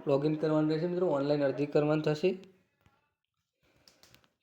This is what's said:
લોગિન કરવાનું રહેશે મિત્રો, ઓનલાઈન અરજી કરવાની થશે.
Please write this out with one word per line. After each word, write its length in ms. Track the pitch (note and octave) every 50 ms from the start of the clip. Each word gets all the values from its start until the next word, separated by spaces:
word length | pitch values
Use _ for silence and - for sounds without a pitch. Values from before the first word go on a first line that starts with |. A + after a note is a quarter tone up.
| -
લોગિન 280 | D#3 C#3 C3+ D3 D#3 D#3
કરવાનું 360 | D3+ D#3+ D#3 D#3 D#3 D#3 D3+
રહેશે 160 | D#3 D#3 E3+
મિત્રો, 200 | F3 F3 F3 F#3
ઓનલાઈન 360 | F3 C#3+ C#3 C#3 C#3+ D3 D3 C#3
અરજી 220 | C3+ C3+ C#3 C#3+
કરવાની 360 | C#3+ - D3+ D3 D3+ D3+ D#3
થશે. 280 | D3+ D#3 D3+ D3+ - F#3 F#3+ - - - _ _ _ _ _ _ _ _ _ _ _ _ _ _ _ _ _ _ _ _ _ _ _ _ _ _ _ - _ _ - _ - _ _ _ _ _